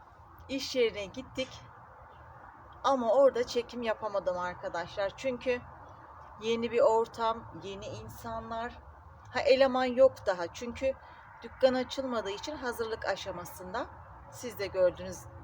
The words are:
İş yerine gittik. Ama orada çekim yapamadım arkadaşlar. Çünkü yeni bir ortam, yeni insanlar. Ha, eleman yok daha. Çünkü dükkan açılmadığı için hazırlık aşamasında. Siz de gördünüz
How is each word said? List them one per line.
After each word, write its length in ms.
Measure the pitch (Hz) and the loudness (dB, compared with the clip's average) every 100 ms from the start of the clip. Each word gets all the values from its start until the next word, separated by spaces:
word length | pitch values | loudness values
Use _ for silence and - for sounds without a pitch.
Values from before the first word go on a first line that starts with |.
| - - - - - | -20 -20 -20 -18 -8
İş 260 | 269 - 262 | -6 -2 2
yerine 280 | 226 196 | 2 0
gittik. 440 | 196 254 262 - 262 - - - - - - - - - - - - - | -8 -10 -10 -6 -6 -8 -18 -20 -20 -20 -20 -20 -20 -20 -20 -20 -20 -2
Ama 280 | 262 269 233 | 2 2 4
orada 340 | 240 277 233 247 | 8 8 6 -2
çekim 360 | 240 233 233 | -2 -4 -4
yapamadım 560 | 226 214 220 202 185 180 | -4 -2 -2 -2 -2 -2
arkadaşlar. 760 | 180 180 190 175 170 - 196 - | -2 -6 -6 -6 -6 -2 -4 -2
Çünkü 440 | 269 240 262 247 - - - - - - - - | -4 -4 -2 -2 -4 -18 -20 -20 -20 -20 -18 -8
yeni 280 | 220 233 233 | -2 0 0
bir 100 | 233 | 4
ortam, 640 | 220 226 226 - 226 226 - 165 | 6 6 2 0 0 0 -6 -12
yeni 240 | 185 196 208 | -10 -10 -10
insanlar. 840 | 214 220 - 233 226 226 226 240 - - - - - - | -10 -12 -12 -10 -8 -8 -6 -8 -10 -18 -20 -20 -20 -8
Ha, 100 | - | 0
eleman 440 | - 262 269 254 | 6 8 6 4
yok 280 | 254 247 269 - - | 2 6 6 6 -2
daha. 260 | 180 170 | 0 -2
Çünkü 400 | - 240 233 269 269 - - - - | -6 -8 -4 -2 -2 -8 -20 -20 -18
dükkan 320 | 233 - 262 | -16 4 4
açılmadığı 560 | 254 247 - 262 233 196 | 4 -2 -4 -2 -2 -2
için 260 | 208 - 294 | -6 -6 -6
hazırlık 480 | 254 226 220 214 | -4 -4 -4 -4
aşamasında. 840 | - 190 196 175 175 - 185 220 320 - - - - | -4 -4 -4 -8 -10 -12 -8 -6 -6 -10 -18 -18 -18
Siz 280 | - 247 208 | -12 -10 -6
de 80 | 196 | -4
gördünüz 520 | 190 180 165 185 175 - - | 4 4 2 -8 -10 -14 -12